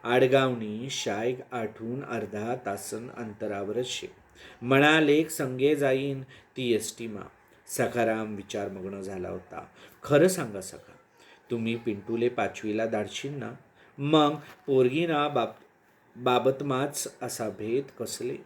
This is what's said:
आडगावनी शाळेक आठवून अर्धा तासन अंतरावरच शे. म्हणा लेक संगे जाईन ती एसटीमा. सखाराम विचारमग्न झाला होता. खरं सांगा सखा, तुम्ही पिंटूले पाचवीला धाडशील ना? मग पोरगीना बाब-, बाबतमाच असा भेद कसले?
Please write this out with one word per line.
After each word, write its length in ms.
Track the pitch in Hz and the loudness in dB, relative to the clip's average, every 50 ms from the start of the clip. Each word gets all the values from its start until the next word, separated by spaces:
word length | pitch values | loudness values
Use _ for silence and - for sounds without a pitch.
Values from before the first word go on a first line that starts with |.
| - | 0
आडगावनी 840 | 117 120 127 135 123 131 139 135 131 123 117 110 107 104 110 123 135 | 4 6 6 6 6 6 4 4 4 0 -2 -4 -6 -6 -6 -8 -6
शाळेक 480 | - - - 123 101 104 113 123 131 127 - - | -6 -4 -4 -2 -2 0 0 -2 -2 -4 -8 -8
आठवून 520 | 127 123 113 104 - - 110 113 123 135 143 | -6 -6 -6 -6 -8 -8 -8 -6 -6 -6 -6
अर्धा 520 | - 120 113 107 98 107 104 107 117 127 135 - | -6 -6 -6 -6 -6 -6 -6 -4 -4 -4 -4 -4
तासन 440 | 101 98 101 - - - 110 117 127 | -6 -6 -6 -8 -8 -10 -10 -10 -12
अंतरावरच 760 | - - 117 107 101 - 107 107 101 98 98 98 107 120 127 | -12 -10 -10 -12 -8 -8 -8 -6 -6 -6 -6 -4 -4 -4 -4
शे. 200 | 123 - - - - - _ _ _ _ - - - - - | -4 -6 -8 -10 -12 -16 _ _ _ _ -20 -20 -20 -18 -10
म्हणा 380 | 117 120 135 139 143 151 156 156 | 0 4 6 6 8 8 8 6
लेक 300 | 156 143 143 151 160 156 | 6 6 6 4 4 0
संगे 460 | - - 147 127 127 127 131 143 156 | -2 -4 -4 -4 0 2 4 4 4
जाईन 460 | 143 143 139 131 135 139 143 139 135 131 - - - _ _ _ | 4 2 2 2 2 0 -2 -4 -6 -8 -12 -18 -20 _ _ _
ती 160 | - 131 120 | -4 0 2
एसटीमा. 560 | 117 107 - - - - 117 113 104 98 92 - _ _ _ _ _ _ _ | 2 2 0 -4 -10 -10 -10 -10 -10 -10 -12 -14 _ _ _ _ _ _ _
सखाराम 720 | - - - 123 107 - 120 113 113 113 110 107 107 107 | -10 -2 -2 -2 0 2 2 2 2 2 0 -2 -4 -6
विचारमग्न 640 | 98 101 - - 104 98 101 95 95 90 98 98 98 | -10 -10 -8 -6 -6 -6 -6 -8 -8 -8 -8 -8 -8
झाला 280 | 95 95 98 92 90 92 | -8 -8 -8 -8 -6 -6
होता. 380 | 92 90 - - - - - - _ - - - - _ | -8 -10 -10 -12 -14 -14 -14 -16 _ -20 -20 -20 -20 _
खरं 260 | - - 143 143 165 185 | -2 4 6 6 6 6
सांगा 320 | 185 175 147 110 101 95 | 4 0 -4 -6 -8 -10
सखा, 320 | 92 - - - - - - - _ _ _ _ - - - _ _ _ | -10 -12 -14 -18 -20 -20 -20 -20 _ _ _ _ -20 -20 -20 _ _ _
तुम्ही 260 | 123 117 113 113 117 | -4 -2 -2 -2 -2
पिंटूले 520 | 117 117 117 101 98 - - 117 117 117 123 | -2 -2 -4 -4 -4 -6 -4 -2 0 0 0
पाचवीला 580 | 120 - 104 98 - - - 107 104 110 113 | 0 0 -2 -2 -4 -6 -6 -4 -2 0 0
धाडशील 460 | 113 113 107 104 98 - - - 139 | 0 0 -2 -4 -4 -8 -8 -8 -8
ना? 200 | 147 139 117 113 127 - _ _ _ _ - - _ - | -8 -8 -8 -10 -12 -14 _ _ _ _ -20 -20 _ -6
मग 360 | 139 147 156 156 147 147 151 147 - - - _ _ | 0 4 6 6 6 6 2 -2 -8 -16 -20 _ _
पोरगीना 640 | - 139 131 127 123 131 160 175 165 156 147 147 147 | 2 4 6 6 6 4 2 0 2 2 2 0 2
बाब-, 340 | 139 123 113 110 - - - _ _ _ _ _ _ _ _ _ _ | 2 0 0 0 -4 -14 -20 _ _ _ _ _ _ _ _ _ _
बाबतमाच 1000 | 120 123 127 123 120 117 131 131 - 143 143 131 127 143 143 - - - - - - | -2 2 4 4 4 4 2 2 2 -2 -2 0 0 -2 -2 -4 -6 -8 -8 -8 -10
असा 280 | - 120 - - 117 107 | -8 -8 -6 -4 -6 -6
भेद 340 | 98 92 107 110 117 135 139 139 - - | -6 -6 -4 -2 -2 -2 -2 -4 -8 -10
कसले? 380 | 113 104 - - 117 123 - - - | -8 -8 -6 -6 -6 -6 -6 -8 -12